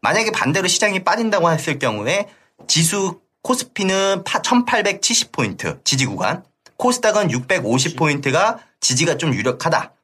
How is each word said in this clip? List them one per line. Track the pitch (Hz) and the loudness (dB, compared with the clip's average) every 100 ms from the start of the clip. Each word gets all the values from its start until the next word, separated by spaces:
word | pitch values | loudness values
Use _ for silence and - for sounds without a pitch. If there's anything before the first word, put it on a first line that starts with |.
만약에 | - 185 220 | 2 2 0
반대로 | 214 131 170 180 | 0 0 0 0
시장이 | - 208 190 | 0 0 0
빠진다고 | 185 220 226 202 170 | 0 0 0 2 2
했을 | 160 160 139 | 0 -2 -2
경우에 | 135 107 110 190 208 _ _ _ - | -2 -2 -2 -4 -4 _ _ _ -2
지수 | 151 165 208 196 165 _ _ | 0 0 0 -2 -6 _ _
코스피는 | - 247 - - 190 190 196 196 | -2 -2 -2 -2 0 2 2 0
파-, | 190 240 | -2 -4
천팔백칠십 | - 247 240 233 202 196 - 226 - | 2 2 2 0 0 0 0 0 -2
포인트 | - 107 - 90 73 | -2 -4 -2 -6 -4
지지 | - 131 135 | -2 0 0
구간, | 101 92 151 - _ _ _ | 0 -2 -2 -10 _ _ _
코스닥은 | 247 247 214 214 190 | 0 2 2 2 0
육백오십 | 127 127 185 123 120 170 160 | -2 -2 -2 0 0 0 0
포인트가 | 160 143 139 147 208 226 - _ | 0 0 0 2 2 0 -12 _
지지가 | - 127 165 151 | -2 0 0 0
좀 | 165 | 0
유력하다. | 104 117 - 170 160 - _ | 0 -2 -2 0 -2 -2 _